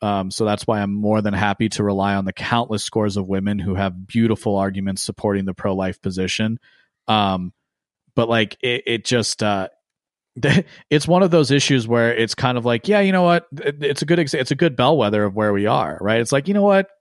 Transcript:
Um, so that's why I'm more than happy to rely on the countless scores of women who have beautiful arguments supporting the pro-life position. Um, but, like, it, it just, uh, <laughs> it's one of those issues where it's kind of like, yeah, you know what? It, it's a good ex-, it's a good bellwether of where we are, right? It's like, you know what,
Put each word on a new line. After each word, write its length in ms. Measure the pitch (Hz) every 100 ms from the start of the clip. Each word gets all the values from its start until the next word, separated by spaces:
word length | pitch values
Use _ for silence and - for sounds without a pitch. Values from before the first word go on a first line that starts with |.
Um, 280 | 107 101 95
so 140 | -
that's 220 | 110 104 -
why 160 | 107
I'm 100 | 101
more 300 | 101 104 107
than 100 | 104
happy 380 | 98 104 101 110
to 140 | -
rely 300 | 104 98 98
on 120 | 98 95
the 60 |
countless 520 | - - 120 120 107
scores 320 | - 113 104 98
of 100 | 92
women 320 | 98 98 104
who 160 | 95
have 320 | 95 98 90 95
beautiful 500 | 117 113 107 113 98
arguments 440 | 98 98 98 98
supporting 440 | - 101 107 98 95
the 80 |
pro-life 480 | 92 107 95 95 92
position. 560 | 101 92 92 - 110 117 _ _ _ _ -
Um, 460 | 107 101 95 90 - _ _ _ _ _
but, 140 | - 117
like, 300 | 117 107 -
it, 220 | 127 120 -
it 180 | 117 -
just, 360 | 123 110 -
uh, 260 | 107 101 92 _ _ _ _ _ _
<laughs> 80 | - 139 143 - - -
it's 180 | 147 147
one 140 | 175
of 80 | 190
those 200 | 165 131
issues 360 | 139 - 135 113
where 260 | 120 117
it's 200 | 117 113
kind 240 | - 127 123
of 60 | 117
like, 220 | 117 -
yeah, 120 | 208
you 120 | 196
know 100 | 185
what? 240 | 180 170 -
It, 300 | 143 143 147
it's 200 | 147 143
a 40 | 151
good 120 | 175
ex-, 160 | 147
it's 160 | 160 131
a 40 | 143
good 200 | 170 123
bellwether 480 | 127 156 104 104
of 100 | 104
where 180 | 98 107
we 140 | 101 104
are, 300 | 135 85 80
right? 200 | 95 113
It's 120 | 117
like, 160 | 139 143
you 60 |
know 80 | 202
what, 260 | 202 196 196 _